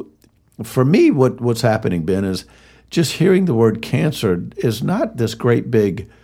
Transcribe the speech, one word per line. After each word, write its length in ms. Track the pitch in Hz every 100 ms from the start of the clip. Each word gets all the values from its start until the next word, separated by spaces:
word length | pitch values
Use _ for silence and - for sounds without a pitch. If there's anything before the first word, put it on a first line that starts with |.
| - _ _ _ _ -
for 220 | 117 135
me, 260 | 131 226 330
what, 280 | 147 127 -
what's 200 | 120 113
happening, 420 | 120 110 - 87
Ben, 200 | 80 95
is 200 | 98 90 - - - _ _
just 220 | - 151
hearing 300 | - 165 202
the 100 | 175
word 260 | 113 113 110
cancer 600 | - 135 156 - 101 87 - -
is 260 | 123 110
not 360 | 147 208 - 120
this 160 | 113
great 360 | - 120 120 123
big 380 | 113 101 87 - _